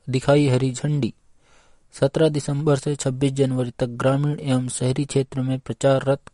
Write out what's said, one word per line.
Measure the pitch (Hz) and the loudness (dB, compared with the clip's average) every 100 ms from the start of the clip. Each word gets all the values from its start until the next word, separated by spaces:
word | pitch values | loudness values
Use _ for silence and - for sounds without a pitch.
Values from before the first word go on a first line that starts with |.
| - | -6
दिखाई | 131 - 147 143 | -2 4 4 4
हरी | 123 123 | 2 0
झंडी। | 123 151 147 117 - _ _ _ _ _ _ _ | -2 -2 0 -2 -4 _ _ _ _ _ _ _
सत्रह | - 139 - 156 | -2 -2 2 2
दिसंबर | 147 143 143 156 139 | 2 -2 -2 0 0
से | 151 143 | 0 -4
छब्बीस | 139 131 139 | -4 -2 -2
जनवरी | 135 135 127 123 - | 0 0 0 -4 -4
तक | 123 | -6
ग्रामीण | 120 131 135 147 147 | -2 0 2 0 -2
एवं | 139 127 127 | -2 -2 -2
शहरी | - 127 131 | -2 -2 -2
क्षेत्र | 139 139 135 135 | -2 -2 -2 -4
में | 127 131 | -4 -4
प्रचार | - - 139 135 | -6 -2 2 2
रथ | 131 139 - | 2 -2 -4